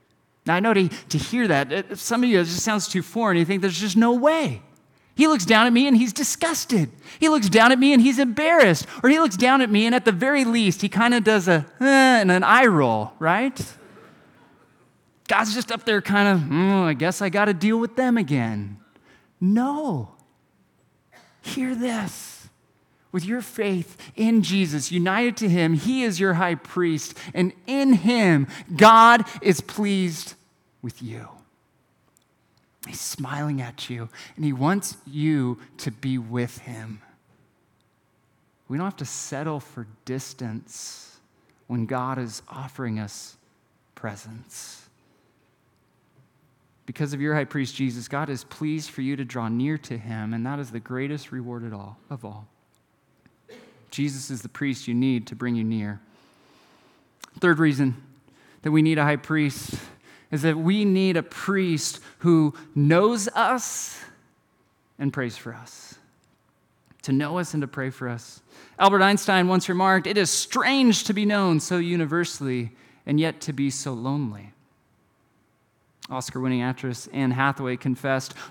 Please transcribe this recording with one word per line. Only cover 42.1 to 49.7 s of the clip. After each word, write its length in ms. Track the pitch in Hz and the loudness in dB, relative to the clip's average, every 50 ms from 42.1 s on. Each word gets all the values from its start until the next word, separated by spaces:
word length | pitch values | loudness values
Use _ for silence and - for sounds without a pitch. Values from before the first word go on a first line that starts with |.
| 131 131 | -6 -6
is 220 | 123 113 110 - - - | -8 -10 -12 -16 -18 -18
offering 500 | - 131 135 131 - - 131 117 110 107 | -16 -16 -16 -16 -12 -10 -8 -8 -6 -8
us 380 | 107 101 - - - - - _ _ _ _ _ _ _ _ _ _ _ _ | -8 -10 -12 -16 -20 -20 -20 _ _ _ _ _ _ _ _ _ _ _ _
presence. 920 | - - 110 104 98 - 110 110 117 127 _ - - - - - - _ _ _ _ _ _ _ _ _ _ _ _ _ _ _ _ _ _ _ _ _ _ _ _ _ _ _ _ _ _ _ _ _ _ _ _ _ _ _ _ _ | -14 -14 -14 -14 -14 -18 -20 -20 -20 -20 _ -20 -20 -20 -20 -20 -20 _ _ _ _ _ _ _ _ _ _ _ _ _ _ _ _ _ _ _ _ _ _ _ _ _ _ _ _ _ _ _ _ _ _ _ _ _ _ _ _ _
Because 260 | - 120 - 151 143 | -16 -10 -8 -8 -6
of 80 | 143 139 | -6 -6
your 140 | 143 151 151 | -4 -2 -2
high 100 | 151 139 | -2 -4
priest, 300 | 135 - 147 131 120 - | -4 -6 -6 -6 -6 -6
Jesus, 340 | - 135 131 117 120 120 - | -6 -6 -6 -6 -8 -12 -10
God 220 | 147 139 156 147 | -8 -8 -6 -6
is 140 | 139 123 - | -8 -10 -12
pleased 440 | - - - 151 151 156 156 151 - | -16 -12 -8 -6 -6 -6 -6 -8 -12
for 140 | - - | -10 -8
you 140 | 131 135 143 | -8 -6 -6
to 80 | 135 135 | -8 -10
draw 240 | 117 - 127 113 110 | -10 -8 -8 -6 -6
near 280 | 113 120 131 147 | -4 -4 -4 -4